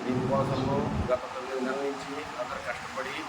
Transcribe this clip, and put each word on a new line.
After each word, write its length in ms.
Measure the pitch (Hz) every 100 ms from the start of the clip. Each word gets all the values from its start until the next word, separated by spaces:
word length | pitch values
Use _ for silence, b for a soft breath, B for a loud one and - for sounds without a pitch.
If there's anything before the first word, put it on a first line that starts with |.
దీనికోసము 720 | 117 127 127 135 - 127 - 139 - - -
గత 120 | 127 131
తొమ్మిది 280 | 131 127 131
నెలల 180 | 127 135
నుంచి 320 | 139 135 139 143 151 -
అందరూ 200 | 123 139 123
కష్టపడి 480 | 117 - 127 131 151